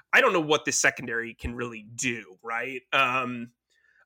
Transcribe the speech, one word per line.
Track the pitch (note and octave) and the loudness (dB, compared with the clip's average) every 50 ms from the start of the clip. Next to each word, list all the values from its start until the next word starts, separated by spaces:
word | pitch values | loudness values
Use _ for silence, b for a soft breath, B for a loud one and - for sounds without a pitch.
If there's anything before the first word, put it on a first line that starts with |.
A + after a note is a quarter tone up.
| b b | b b
I | - A#3 | 4 4
don't | C4+ A#3 | 6 6
know | F#3+ F3 | 4 2
what | D#3 D3 D3+ D3 - | 4 4 2 2 2
this | C#3+ C3 - | 0 0 2
secondary | - C#3 - - B2 B2 A#2 A#2 A#2 A#2 A#2 | 2 2 0 0 -6 -4 -4 -4 -4 -6 -10
can | - - B2 A#2+ | -10 -10 -10 -8
really | B2 A#2+ A#2+ A2+ A2 G#2+ G#2+ A#2 | -8 -8 -8 -10 -14 -16 -14 -10
do, | A2+ C3 B2 A#2+ A2+ G2+ F#2 F#2 _ | -4 -4 -4 -4 -4 -8 -16 -20 _
right? | - A#2 A2+ A#2 B2 C3+ C3 B2 - _ | -10 -6 -6 -6 -6 -6 -8 -10 -8 _
Um, | C#3+ C3+ C3+ B2 B2+ C3 B2+ B2 B2 A#2+ A#2+ A#2+ _ _ _ b b b b b b b b | 2 2 2 4 2 0 -2 -2 -6 -8 -10 -12 _ _ _ b b b b b b b b